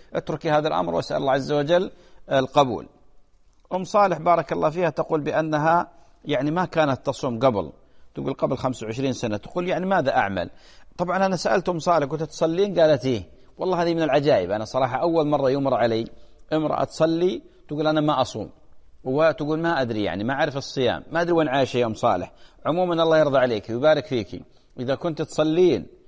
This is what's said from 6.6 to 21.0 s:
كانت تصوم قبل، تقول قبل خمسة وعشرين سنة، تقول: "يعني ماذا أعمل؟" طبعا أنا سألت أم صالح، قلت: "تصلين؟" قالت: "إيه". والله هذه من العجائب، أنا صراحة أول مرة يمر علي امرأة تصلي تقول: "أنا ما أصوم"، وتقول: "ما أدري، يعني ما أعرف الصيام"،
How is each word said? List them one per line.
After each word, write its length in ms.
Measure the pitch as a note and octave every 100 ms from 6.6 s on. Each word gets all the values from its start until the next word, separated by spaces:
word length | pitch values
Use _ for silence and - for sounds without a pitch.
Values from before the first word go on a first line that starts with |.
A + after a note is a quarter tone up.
| F3
كانت 400 | E3 D3+ B2+ -
تصوم 340 | - C#3 A#2
قبل، 320 | C3+ G2+ D2+ - _ - - -
تقول 180 | C3+
قبل 240 | C3+ D#3 C3
خمسة 280 | C3 B2 A2
وعشرين 280 | A2+ C3+
سنة، 240 | A2+ A#2 G#2
تقول: 300 | - F3 F3+
"يعني 180 | D#3+ F#3
ماذا 320 | F#3 C3+ B2+
أعمل؟" 320 | G2+ F#2+ F2 - - - - -
طبعا 280 | F3 F3+ F#3+
أنا 100 | F3+
سألت 340 | - G#3 F3+
أم 100 | E3+
صالح، 280 | F3+ E3 C#3
قلت: 160 | D#3
"تصلين؟" 560 | D#3+ - D#3+ E3+ G3+ E3+
قالت: 260 | D#3 C#3 B2+
"إيه". 180 | A2 - - - -
والله 260 | F3 F3
هذه 100 | E3+
من 80 | E3
العجائب، 500 | D#3 C#3+ C#3+ A#2 F2+
أنا 140 | G#2+ A2
صراحة 360 | C3 B2+ B2+
أول 260 | E3+ E3 D3
مرة 240 | D3 C3+
يمر 220 | C#3 C3+
علي 320 | A#2+ A#2 A2+ - - - - -
امرأة 300 | D#3 D3+ -
تصلي 580 | C#3 - E3 E3 F3+ A#3 - - -
تقول: 200 | D3+ D#3
"أنا 140 | D#3
ما 200 | D3+ C3
أصوم"، 280 | B2 A2+ F2 - - - - -
وتقول: 560 | C3+ C#3 D#3+ D3+ D3 D#3
"ما 220 | E3+ D#3
أدري، 220 | A#2+ G#2+
يعني 200 | G2 F2+
ما 100 | A2+
أعرف 240 | C#3 D#3 C3+
الصيام"، 460 | - C#3+ A#2+ E2